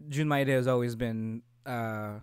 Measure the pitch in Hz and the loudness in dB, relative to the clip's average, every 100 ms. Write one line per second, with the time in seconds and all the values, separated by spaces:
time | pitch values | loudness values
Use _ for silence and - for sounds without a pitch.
0 | 151 143 156 143 135 131 127 127 120 117 | -6 0 2 4 4 4 4 2 2 -2
1 | 120 113 110 113 - _ - 120 113 107 | -2 -2 -4 -6 -12 _ -8 -4 -4 -4
2 | 107 104 | -6 -10